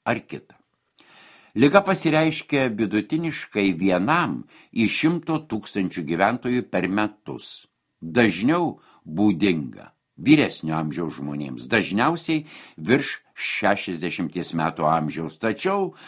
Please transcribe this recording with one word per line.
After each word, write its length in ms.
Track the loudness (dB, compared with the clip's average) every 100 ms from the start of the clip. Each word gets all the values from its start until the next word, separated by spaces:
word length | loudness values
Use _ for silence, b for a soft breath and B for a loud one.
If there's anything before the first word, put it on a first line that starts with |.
ar 240 | -4 -4
kita. 320 | -6 -16 -16 _ _ _ _ b b b b b b 4
Liga 280 | 6 6 4
pasireiškia 760 | 2 2 2 2 0 -2 0 0
vidutiniškai 1000 | 0 0 0 0 -2 -2 -6 -4 0 2 2
vienam 640 | 2 2 2 2 0 -4 b b b
iš 240 | 0 0 2
šimto 380 | 2 0 -2 -4
tūkstančių 640 | -4 -8 -4 -4 -2 -4
gyventojų 640 | -2 2 2 2 -2 -2 0
per 220 | 0 0
metus. 760 | 0 -2 -4 -14 -14 -14 -20 -20 _ _ _
Dažniau 800 | -2 2 2 2 0 0 -2 b b b -6
būdinga 840 | 2 2 4 2 0 -4 -12 -20 _ _ -2
vyresnio 560 | 4 4 4 -2 -4
amžiaus 400 | -4 -4 -4 -6
žmonėms, 540 | -6 -8 -8 -8 -12 -2
dažniausiai 720 | 0 0 0 0 0 -2 -4 -4 B B
virš 460 | -6 2 2 0 -10 _
šešiasdešimties 1160 | -10 -8 0 0 0 -4 -6 -6 -4 -4 -4 -4
metų 360 | -2 -2 0 2
amžiaus, 480 | 2 0 -6 -8 -4
tačiau 540 | -4 -2 -2 -2 -2 B